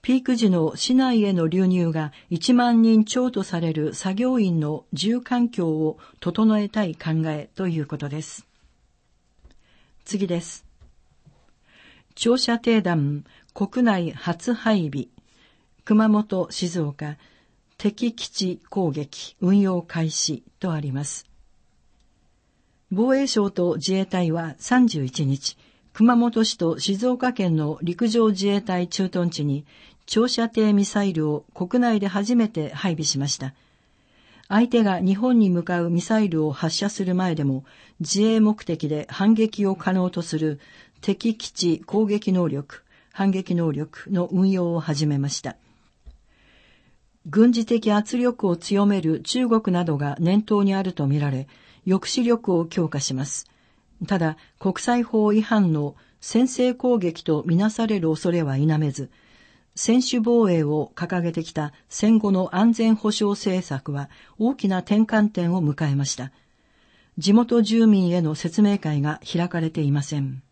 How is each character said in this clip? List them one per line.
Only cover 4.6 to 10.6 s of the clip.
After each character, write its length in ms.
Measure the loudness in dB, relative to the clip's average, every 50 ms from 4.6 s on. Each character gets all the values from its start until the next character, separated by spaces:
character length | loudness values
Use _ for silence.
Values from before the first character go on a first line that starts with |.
| 0 -2 -4 -8 _ _ -8
住 260 | -4 -2 -2 -2 -2
環 300 | -2 -2 0 0 0 0
境 180 | 0 -2 -2 -2
を 300 | 0 0 -2 -2 -4 -6 -16 -20 _ _
整 380 | -6 -4 0 2 2 4 4 2
え 120 | 0 -2
た 140 | -2 -2 -2
い 100 | -2 -4
考 280 | _ -4 -2 0 0 0
え 240 | -2 -4 -6 -8 -12 _
と 140 | -6 -4 -2
い 100 | -2 -4
う 60 | -4
こ 120 | -6 -8 -8
と 100 | -8 -8
で 140 | -8 -10
す。 240 | -12 -12 -16 -20 -20 _ _ _ _ _ _ _ _ _ _ _ _ _ _ _ _ _ _ _ _ -20 -20 _ _ _ _ _ _ _ _ -20 _
次 220 | -8 -4 -4 -2
で 140 | -2 -4 -6
す。 240 | -6 -10 -18 -20